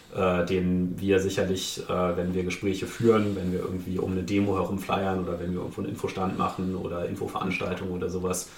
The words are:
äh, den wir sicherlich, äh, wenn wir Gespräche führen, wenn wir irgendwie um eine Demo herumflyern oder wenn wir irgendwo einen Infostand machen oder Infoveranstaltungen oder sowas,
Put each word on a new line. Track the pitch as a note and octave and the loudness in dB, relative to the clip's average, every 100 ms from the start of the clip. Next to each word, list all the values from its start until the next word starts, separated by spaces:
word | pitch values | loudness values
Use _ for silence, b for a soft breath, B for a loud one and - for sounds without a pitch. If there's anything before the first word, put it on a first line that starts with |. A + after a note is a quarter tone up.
| B - | B 0
äh, | F#2 F2 E2+ | 2 4 2
den | F#2 F2+ F2+ F2+ D#2+ | 2 2 2 0 0
wir | G2 F#2 | 4 4
sicherlich, | F#2+ - F#2 F#2 - - - | 4 0 0 0 -2 -6 -4
äh, | F2+ F2+ F2 | 0 0 0
wenn | F2+ | 0
wir | F#2 | 0
Gespräche | F2+ - G2+ F#2 - | 0 -2 -2 -2 -4
führen, | - A#2 G#2+ G#2 G2 | 2 6 6 4 0
wenn | F2+ | 0
wir | F2+ | -2
irgendwie | - F2+ F#2+ F2+ | -2 -4 -4 -2
um | F#2+ | 0
eine | F#2 | 0
Demo | F2+ G2+ G2+ F#2+ | 2 2 2 2
herumflyern | - G2 - G2 F#2+ F#2 | 0 -2 -2 0 0 0
oder | F2 E2+ | -2 -2
wenn | F2 | -2
wir | F2+ | -2
irgendwo | - - | -4 -6
einen | - | -6
Infostand | - F#2+ F#2+ F#2 - | -4 -4 -2 -2 0
machen | - - F#2 F2+ | -2 -2 -4 -2
oder | - - - | -4 -4 -4
Infoveranstaltungen | - - - F#2+ - F#2+ F2+ F#2+ | -4 -4 -2 -2 -2 -2 -2 -4
oder | F2+ F2+ | -2 -2
sowas, | F2+ F2+ F2+ - | -2 -2 -2 -4